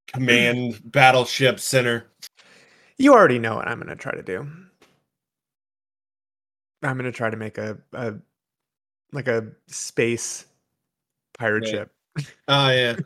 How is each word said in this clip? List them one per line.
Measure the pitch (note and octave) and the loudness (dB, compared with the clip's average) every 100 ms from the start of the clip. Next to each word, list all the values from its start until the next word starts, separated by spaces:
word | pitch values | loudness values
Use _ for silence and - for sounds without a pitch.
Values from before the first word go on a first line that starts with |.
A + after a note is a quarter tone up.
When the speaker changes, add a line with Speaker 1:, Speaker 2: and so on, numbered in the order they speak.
| - | -12
Speaker 1:
command | C3 B2+ A#2+ A#2+ B2 B2 G#2 | -4 2 2 2 0 -4 -8
Speaker 2:
<clears throat> | A2+ | -4
Speaker 1:
battleship | C#3+ C3 B2+ A#2+ - C3 G#2+ | 4 6 6 2 2 0 0
center. | - C3+ B2 A#2 - _ - _ _ - _ _ _ - | 0 0 2 -2 -6 _ -20 _ _ -20 _ _ _ 2
Speaker 2:
You | C4+ | 6
already | B3 F3 B2 | 8 8 4
know | A2+ A2+ | -2 -4
what | - | -6
I'm | A#2 | -8
gonna | E2 - | -10 -12
try | - | -10
to | - | -10
do. | - F#2 C#3+ E3 F#3 _ _ _ _ _ _ _ _ _ _ _ _ _ _ _ _ _ _ _ _ _ | -8 -10 -10 -16 -20 _ _ _ _ _ _ _ _ _ _ _ _ _ _ _ _ _ _ _ _ _
I'm | C#3+ C3 | -6 -4
gonna | B2+ | -6
try | A#2+ A2+ | -4 -4
to | A2 | -4
make | G#2+ G#2+ | -8 -8
a, | A2 G#2+ _ | -10 -10 _
a, | - A#2 G#2 - _ _ _ _ _ _ _ _ | -10 -8 -10 -16 _ _ _ _ _ _ _ _
like, | C#3+ C3 | -8 -2
a | A#2 A2 - _ | -2 -4 -12 _
space | - - - A#2 A#2 - - - _ _ _ _ _ _ _ _ - | -14 -8 -2 0 -2 -6 -12 -18 _ _ _ _ _ _ _ _ -6
pirate | A2+ G#2+ | -2 -2
Speaker 1:
Yeah. | A2+ | -2
Speaker 2:
ship. | G#2 G#2 _ _ - C#3+ - - | -6 -8 _ _ -12 -12 -10 -2
Speaker 1:
Oh, | C#3 C3+ | 2 2
yeah. | B2+ B2 A2+ | 2 0 -2